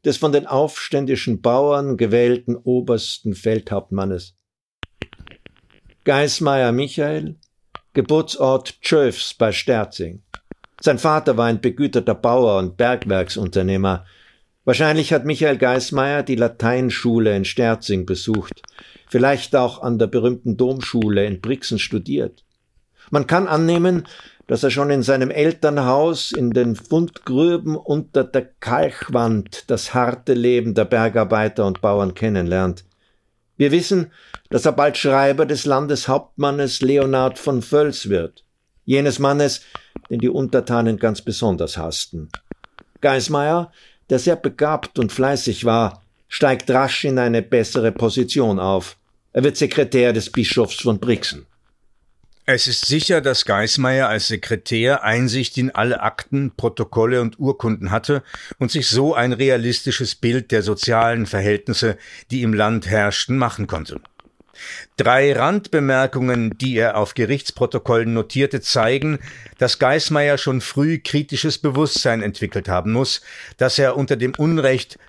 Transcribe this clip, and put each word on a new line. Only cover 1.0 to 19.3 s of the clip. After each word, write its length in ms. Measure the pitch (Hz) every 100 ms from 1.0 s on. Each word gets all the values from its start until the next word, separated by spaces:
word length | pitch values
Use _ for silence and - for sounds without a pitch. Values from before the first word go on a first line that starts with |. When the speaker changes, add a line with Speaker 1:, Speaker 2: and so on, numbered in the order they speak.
| 135 131 - 107
Speaker 1:
Bauern 540 | 120 123 143 143 139 113
gewählten 600 | 113 117 120 123 120 120
obersten 800 | 127 123 107 113 - - 113 92
Feldhauptmannes. 1000 | 113 110 - 101 - 95 98 90 - _ _ _ _ _ - _ - - - - - _ _ _ - _
Geismeier 680 | - 139 143 - 147 135 123
Michael, 640 | 120 143 - 147 156 156 156 _ _ _ - _
Geburtsort 880 | - 131 156 160 - 135 131 - -
Tschöfs 540 | - 156 127 98 - -
bei 160 | 110
Sterzing. 720 | 98 - 117 104 - 85 92 _ - _ - _ -
Sein 180 | - 131
Vater 400 | 160 156 151 117
war 80 | 117
ein 160 | 110
begüterter 540 | 123 120 143 120 113 104
Bauer 420 | 120 123 120 95
und 180 | 92 90
Bergwerksunternehmer. 1300 | 120 127 101 95 87 - 92 95 92 95 95 90 90 _ _ _ _ _ -
Wahrscheinlich 480 | 127 156 156 143
hat 120 | 156 135
Michael 340 | 135 156 131
Geismeier 640 | 127 131 127 135 139 147
die 100 | 139
Lateinschule 1000 | 120 117 - 117 127 127 - 120 113 107 101
in 100 | 95
Sterzing 640 | - 117 110 - 95 92
besucht, 560 | 90 - 107 - - - - - - _
vielleicht 480 | 123 131